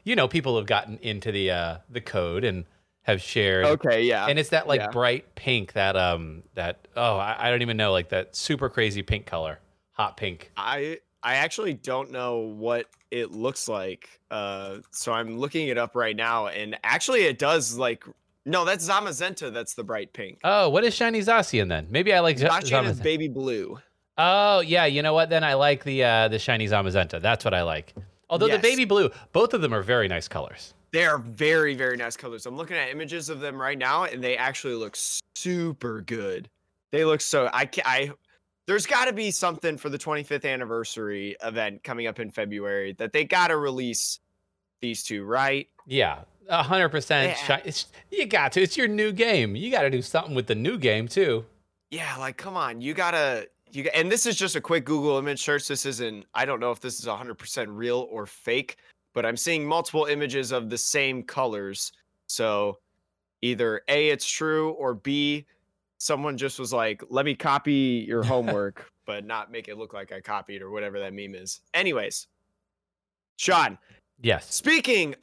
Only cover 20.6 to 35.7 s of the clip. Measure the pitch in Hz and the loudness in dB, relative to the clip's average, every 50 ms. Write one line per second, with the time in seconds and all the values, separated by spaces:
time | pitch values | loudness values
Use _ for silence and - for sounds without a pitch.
20.6 | 190 151 139 190 233 233 - - 233 233 226 220 190 226 226 220 190 - - 110 | 4 4 4 4 4 2 2 2 0 2 2 2 2 4 4 4 4 4 2 2
21.6 | 98 90 85 78 80 85 110 156 185 208 196 180 170 165 147 127 139 143 165 185 | 2 2 0 -2 -2 -2 0 2 4 6 6 6 6 4 4 4 4 4 2 2
22.6 | 190 127 135 135 202 190 143 127 - 156 160 151 160 147 117 135 135 131 120 104 | 2 2 2 2 2 2 0 0 0 0 0 0 -2 -4 -4 -4 -2 -2 -2 -2
23.6 | 92 - 110 131 - _ _ _ _ _ _ 151 165 180 190 202 208 208 202 185 | -4 -6 -10 -14 -18 _ _ _ _ _ _ 2 4 6 6 6 6 6 6 4
24.6 | 170 156 165 175 160 147 139 143 151 156 156 160 165 160 165 160 156 147 135 135 | 4 4 4 6 6 6 4 2 2 4 4 4 4 4 4 2 4 4 4 6
25.6 | 143 147 143 - - 143 135 131 127 120 113 113 110 107 110 110 - - 120 110 | 6 4 4 2 0 -2 2 4 4 6 6 6 6 4 2 0 0 0 2 2
26.6 | 110 101 107 101 98 95 92 98 87 - - 82 87 110 117 - - 110 92 90 | 2 2 2 2 2 4 4 2 2 2 0 0 0 2 2 2 2 2 2 2
27.6 | 87 85 80 76 76 - - - - - _ _ _ - 170 165 208 233 220 - | 2 0 -2 -4 -6 -10 -14 -16 -16 -16 _ _ _ -4 0 2 4 4 4 4
28.6 | - 240 262 - 247 196 202 202 175 120 - - - - - 180 233 226 - 202 | 4 4 4 4 2 4 4 4 4 2 0 -6 -10 0 2 4 4 4 4 0
29.6 | 160 127 113 104 92 107 123 120 104 92 90 82 - - - 80 67 - - - | 0 0 0 0 2 2 4 4 4 2 0 -2 -4 -6 -6 -8 -8 -8 -10 -16
30.6 | - - - _ _ _ - 165 170 160 151 135 113 120 110 104 151 156 160 160 | -20 -20 -20 _ _ _ 0 2 4 4 2 0 -2 -8 -4 0 2 4 4 4
31.6 | 151 147 135 127 131 127 123 120 120 117 - - 139 123 113 107 - 123 123 147 | 4 2 0 0 0 0 0 -2 -4 -6 -8 -10 -10 -12 -12 -12 -12 -10 -10 -10
32.6 | 165 156 180 160 135 127 139 151 160 139 165 170 147 143 160 131 147 143 135 131 | -8 -6 -4 -4 -4 -4 -4 -6 -8 -8 -8 -8 -8 -8 -8 -8 -8 -8 -6 -4
33.6 | 131 135 143 135 127 131 147 170 185 - 127 127 127 123 127 117 127 135 135 - | -4 -4 -2 0 0 2 2 2 0 -2 -4 -4 -2 -2 0 0 0 -2 -2 -4
34.6 | - 135 120 117 110 104 - - - - - - - _ - - - 180 180 175 | -6 -6 -6 -6 -6 -8 -8 -6 -6 -6 -6 -8 -10 _ -12 -8 -4 -4 -2 -2
35.6 | 170 165 | -2 -4